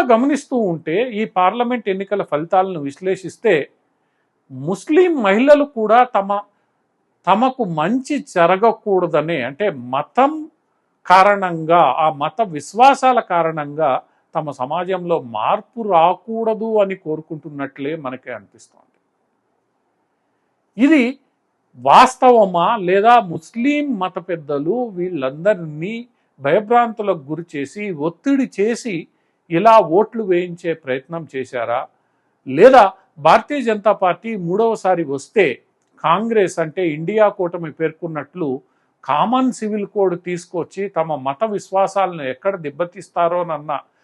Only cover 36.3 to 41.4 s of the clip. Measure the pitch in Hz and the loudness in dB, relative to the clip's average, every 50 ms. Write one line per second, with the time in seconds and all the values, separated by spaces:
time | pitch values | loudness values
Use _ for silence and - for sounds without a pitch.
36.3 | 233 220 190 170 - 175 165 156 143 185 185 165 147 151 165 165 208 214 214 202 | 0 0 0 0 0 -4 -6 -6 -4 -4 -4 -4 -4 -4 -6 -4 0 2 2 2
37.3 | - - 185 175 180 180 170 156 127 - 160 156 156 _ 180 170 156 147 139 - | 2 0 -4 -4 -4 -6 -10 -10 -8 -6 -6 -6 -6 _ -10 -10 -8 -10 -10 -10
38.3 | - 180 170 139 127 139 - _ _ _ _ _ _ _ - - 135 151 175 208 | -8 -6 -4 -4 -4 -6 -8 _ _ _ _ _ _ _ -6 -2 -2 0 0 0
39.3 | 254 254 262 254 - - 220 208 214 214 202 196 - 208 196 185 175 170 - 180 | 0 0 0 -2 -4 -4 -6 -6 -6 -6 -6 -6 -4 -2 -2 0 -2 -4 -6 -8
40.3 | 175 175 175 - - 170 151 - - 190 196 196 - 170 160 160 151 139 131 135 | -8 -8 -8 -8 -8 -8 -8 -8 -8 -8 -8 -6 -4 -4 -4 -4 -6 -6 -6 -6
41.3 | 139 - | -6 -4